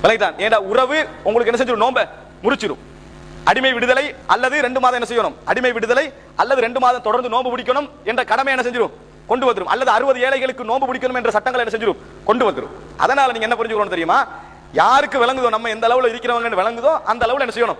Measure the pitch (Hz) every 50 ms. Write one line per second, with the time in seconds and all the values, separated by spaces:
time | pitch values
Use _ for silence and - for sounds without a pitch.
0 | - 170 220 220 208 180 156 156 185 214 220 214 196 190 208 233 262 254 285 311
1 | 302 - - - - 190 214 233 240 220 233 233 277 233 247 214 214 247 254 254
2 | 202 - - - - - - - - 208 269 - - 196 135 - - - - -
3 | - - - - - - - - - - 185 262 262 262 254 233 233 247 254 262
4 | 285 294 - - - - - 214 254 262 262 302 277 247 254 262 262 254 247 247
5 | 240 - 240 233 214 170 139 - - - 190 226 247 254 240 233 226 220 240 254
6 | 302 294 - - - - - - 190 233 269 262 233 233 247 262 254 247 247 247
7 | - 220 214 247 254 247 220 240 262 254 240 254 240 233 254 277 294 269 - -
8 | - 190 226 254 247 - 214 240 269 269 269 254 240 247 240 247 220 165 - -
9 | - - - - - - 220 254 269 254 226 196 185 165 - 233 262 262 220 220
10 | 247 277 262 247 247 262 269 269 254 262 254 262 254 220 233 269 269 254 240 -
11 | 247 254 254 254 233 226 208 214 202 262 254 247 240 226 202 226 220 208 175 -
12 | - - - - - - 214 254 262 208 165 131 123 113 - - - - - -
13 | - 170 262 285 269 262 240 233 220 220 240 220 233 226 220 208 208 196 180 175
14 | 165 165 185 262 269 - - - - - - - - - - - 160 208 254 277
15 | 294 294 - 269 233 240 269 262 254 233 220 220 233 233 214 220 226 226 240 254
16 | 254 240 226 247 233 247 240 240 233 233 220 185 185 220 233 233 233 285 320 277
17 | - - 220 240 240 226 247 277 269 240 220 220 240 220 165 -